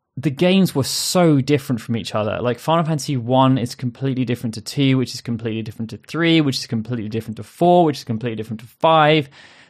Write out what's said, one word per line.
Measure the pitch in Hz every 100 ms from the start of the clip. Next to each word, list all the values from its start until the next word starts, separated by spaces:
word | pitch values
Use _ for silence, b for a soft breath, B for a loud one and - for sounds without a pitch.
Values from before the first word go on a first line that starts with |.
| _ -
the | 143
games | 131 180 190 180 143
were |
so | 127 - - 185 170 143
different | 131 147 - 120
from | - 117
each | 113
other. | 110 107 92
Like, | 117 120
Final | - 165
Fantasy | 156 156 139 135
one | 117 131 131 131
is | 123 -
completely | 123 117 135 127 120
different | 123 117 107
to |
two, | - - 135 131
which | 123
is | -
completely | - 117 120 110
different | 110 - 113
to | 101
three, | _ 151 165 165
which | 143 127
is | -
completely | 113 107 123 107
different | 113 110 107
to |
four, | 98 - 170 175 160
which | 135
is |
completely | - 110 120 110
different | 110 110
to | 117
five. | - 160 160 151 156 139 b b b b